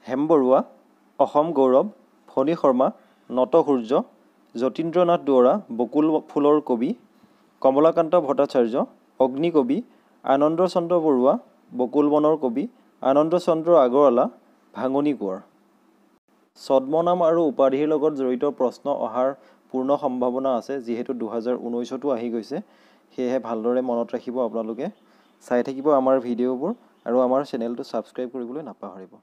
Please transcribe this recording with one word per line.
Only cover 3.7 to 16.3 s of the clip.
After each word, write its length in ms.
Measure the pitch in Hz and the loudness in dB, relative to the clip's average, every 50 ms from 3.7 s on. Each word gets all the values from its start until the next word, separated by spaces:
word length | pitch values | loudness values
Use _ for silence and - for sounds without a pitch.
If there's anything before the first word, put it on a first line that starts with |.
| 139 123 113 110 135 175 254 - _ _ _ _ _ _ _ _ _ | 0 0 0 0 -2 -2 -2 -4 _ _ _ _ _ _ _ _ _
যতীন্দ্ৰনাথ 680 | 117 123 131 - - 165 165 156 180 180 170 175 170 143 139 | -4 -4 -2 -2 -4 -6 -2 0 2 2 2 2 0 2 2
দুৱৰা 240 | 135 127 123 127 151 - - - 113 113 | 4 6 6 6 4 2 -4 -8 -4 -4
বকুল 240 | 123 113 - 147 151 156 156 147 - - | -4 0 0 0 2 2 0 -2 -4 -4
ফুলৰ 280 | - 156 143 147 151 151 147 - | -4 0 2 4 2 2 2 -2
কবি, 200 | 127 110 120 165 240 - _ _ _ _ _ _ _ _ _ _ _ _ | -2 -2 -2 -4 -4 -8 _ _ _ _ _ _ _ _ _ _ _ _
কমলাকান্ত 520 | - 135 135 139 156 165 170 170 165 156 175 180 | 0 2 4 4 4 4 4 2 0 2 2 0
ভট্টাচাৰ্য 640 | 151 131 139 127 143 - - 135 120 110 113 143 226 - _ _ _ _ _ _ | 2 0 0 0 0 0 2 0 0 2 0 -4 -4 -6 _ _ _ _ _ _
অগ্নিকবি, 580 | 131 127 131 135 165 175 160 151 131 120 143 202 247 _ _ _ _ _ _ _ - | 0 0 0 -2 -2 0 2 0 0 2 -2 -4 -4 _ _ _ _ _ _ _ -2
আনন্দ 360 | 123 135 139 147 151 165 165 185 175 - | 0 2 2 2 2 2 2 0 0 0
চন্দ্ৰ 240 | 185 170 170 180 175 156 | -2 -2 0 0 2 2
বৰুৱা 280 | 156 139 123 123 135 180 247 - _ _ _ _ _ - 123 | 2 2 4 4 2 2 0 -4 _ _ _ _ _ -4 -4
বকুল 300 | 127 113 127 147 147 147 147 | -4 0 0 0 2 2 2
বনৰ 220 | 151 151 147 160 151 151 | 2 2 2 0 0 -2
কবি, 200 | 127 113 135 190 247 _ _ _ _ _ _ | -4 -2 -4 -6 -6 _ _ _ _ _ _
আনন্দ 320 | - 127 139 143 156 165 170 180 - | 0 2 4 4 4 2 0 0 2
চন্দ্ৰ 260 | - 165 160 156 170 175 156 131 | 0 0 0 2 4 6 6 6
আগৰৱালা 400 | 123 123 143 147 135 120 120 127 143 - _ _ _ _ _ _ _ _ | 4 4 4 4 6 4 4 0 0 -4 _ _ _ _ _ _ _ _
ভাঙনি 400 | 101 117 131 135 139 143 151 139 110 | -8 -6 -4 -2 -2 -2 -2 -2 -4
কোঁৱৰ। 180 | 104 95 92 98 - _ _ _ _ _ _ _ _ _ _ _ _ _ _ _ _ _ | -6 -8 -8 -10 -14 _ _ _ _ _ _ _ _ _ _ _ _ _ _ _ _ _